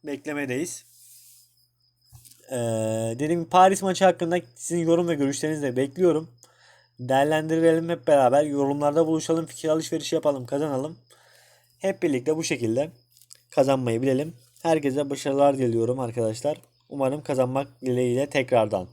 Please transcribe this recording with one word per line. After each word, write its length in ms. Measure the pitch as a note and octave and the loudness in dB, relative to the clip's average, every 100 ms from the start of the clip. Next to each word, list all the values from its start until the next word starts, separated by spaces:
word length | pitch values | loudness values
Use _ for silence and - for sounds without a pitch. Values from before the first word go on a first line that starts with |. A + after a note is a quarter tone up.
| D3+ | -8
Beklemedeyiz. 760 | C#3+ D3+ D3 C#3 B2+ F3 - _ _ - - - - _ _ _ _ _ _ _ - - - - | -10 -6 -6 -4 -4 -6 -10 _ _ -20 -20 -20 -20 _ _ _ _ _ _ _ -20 -20 -20 -10
Ee, 60 | B2+ A#2 A2 A2 A2 A2+ A#2 | -6 -4 -2 -2 -2 -4 -4
dediğim 220 | D3+ E3+ | -2 -2
gibi 100 | D#3+ | 2
Paris 320 | F3+ F#3+ G3 | 6 6 4
maçı 220 | F#3+ F3+ | -2 2
hakkında 360 | F#3+ F3+ E3+ F3 - | 2 2 -2 -4 -6
sizin 320 | - - E3+ E3 | -16 -6 -2 2
yorum 220 | E3+ F3 | 2 2
ve 60 | |
görüşlerinizi 480 | D#3 C#3 C3+ D#3 D#3 | 0 -2 -2 -4 -2
de 140 | C#3+ B2 | -2 -2
bekliyorum. 520 | C#3 D3 F3+ D#3 D#3+ _ _ _ _ _ _ _ | -4 2 2 2 -4 _ _ _ _ _ _ _
Değerlendirelim 880 | B2 C3 D3 D#3 D#3 E3 E3 D#3+ E3 | 0 2 2 0 0 2 4 2 0
hep 180 | E3+ - | -4 4
beraber. 380 | C#3+ B2+ C3+ | 6 6 4
Yorumlarda 600 | D3+ C#3+ C#3 C#3+ D3 D3 D#3+ | 2 0 0 0 0 2 2
buluşalım. 400 | D#3+ D#3 E3 D#3+ | 0 0 -2 -2
Fikir 220 | - D#3 | -6 -2
alışverişi 460 | D#3+ D3+ D#3+ - | -2 -2 -6 -2
yapalım. 320 | D#3+ D3+ C#3 B2 | -2 0 -2 -4
Kazanalım. 520 | C#3+ D3+ C3+ D3 E3 _ _ _ _ _ _ _ _ | -4 -2 -4 -6 -10 _ _ _ _ _ _ _ _
Hep 240 | F#3+ F#3+ | -6 -2
birlikte 340 | E3+ C3+ C3 D#3 | -2 0 -2 -2
bu 80 | |
şekilde 460 | D#3+ C#3 A#2 A#2 D#3 - _ _ _ - _ | -2 -2 -2 -2 -4 -8 _ _ _ -20 _
kazanmayı 520 | - C3+ C3+ B2 A2+ | 0 2 2 0 0
bilelim. 320 | C3+ C3 D#3 - _ _ | 0 0 -2 -10 _ _
Herkese 480 | E3+ D#3+ C#3+ C3+ C#3+ | 0 0 0 -2 -4
başarılar 480 | C#3 D3 C#3 C#3+ C3+ | -4 -2 4 4 4
diliyorum 420 | B2 A2+ A2+ B2+ | 0 0 -2 -2
arkadaşlar. 580 | A#2+ A#2 A2 A2 D3 D#3 _ _ _ | -4 -2 -2 -2 -6 -6 _ _ _
Umarım 340 | C#3+ C3+ D3 | -2 -2 -2
kazanmak 600 | D3 C3 B2+ C3 C#3+ _ | -4 0 0 0 -6 _
dileğiyle 480 | C3 B2 B2+ B2 C#3 | -2 0 0 0 0
tekrardan. 580 | C#3+ B2 B2 G#2+ G2+ F#2 | -2 2 2 2 -2 -6